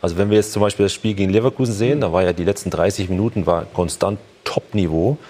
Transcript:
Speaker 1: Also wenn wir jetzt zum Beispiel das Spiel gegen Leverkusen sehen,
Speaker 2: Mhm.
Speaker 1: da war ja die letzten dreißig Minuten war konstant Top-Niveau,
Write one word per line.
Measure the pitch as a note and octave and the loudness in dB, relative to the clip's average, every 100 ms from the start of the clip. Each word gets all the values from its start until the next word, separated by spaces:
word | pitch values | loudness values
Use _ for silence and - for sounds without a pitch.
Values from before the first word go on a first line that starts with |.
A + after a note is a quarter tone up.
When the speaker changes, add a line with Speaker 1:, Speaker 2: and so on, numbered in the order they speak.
Speaker 1:
Also | F#2 E2+ | -4 0
wenn | G2+ | 2
wir | G#2+ | 2
jetzt | G2+ | 2
zum | - | 0
Beispiel | G#2 - G2+ | 0 2 0
das | |
Spiel | - A2 | 0 -4
gegen | G2+ G2 | -2 2
Leverkusen | G2+ B2 - B2+ | 2 2 0 -2
sehen, | G2+ A#2 C#3+ | 0 0 0
Speaker 2:
Mhm. | |
Speaker 1:
da | G#2 | 0
war | E2+ | 2
ja | F2+ | 2
die | E2+ | 0
letzten | E2+ - F#2 | -2 -2 -4
dreißig | D#2 F2+ G2+ F#2 | 0 0 0 -2
Minuten | F2+ A2 G#2+ E2+ | 0 0 0 0
war | E2+ D#2+ | 0 -2
konstant | - F2 - G2 G#2 - - | -2 -2 0 -2 -2 -10 -14
Top-Niveau, | - - - G#2+ F2+ D#2+ F#2+ D3 - | -6 -6 -4 -2 0 2 0 -2 -8